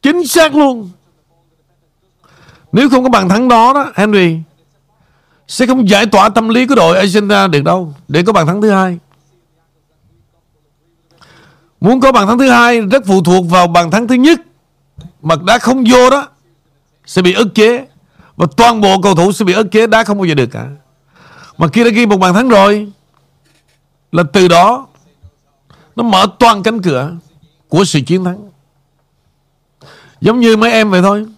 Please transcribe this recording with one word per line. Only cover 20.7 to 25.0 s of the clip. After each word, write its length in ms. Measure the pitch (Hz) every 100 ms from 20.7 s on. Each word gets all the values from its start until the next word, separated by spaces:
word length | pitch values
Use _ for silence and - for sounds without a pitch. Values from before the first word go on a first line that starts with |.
| 143 _ _ _ _ - - - -
Mà 100 | 170
khi 160 | 220
đã 60 | 233
ghi 160 | 214 233
một 100 | 202
bàn 180 | 185
thắng 140 | 180 254
rồi 440 | 214 196 208 208 _ _ _ _ _ _ _ _ _ _ _ _
là 100 | 165 160
từ 160 | 196 185
đó 380 | 170 190 247 269 _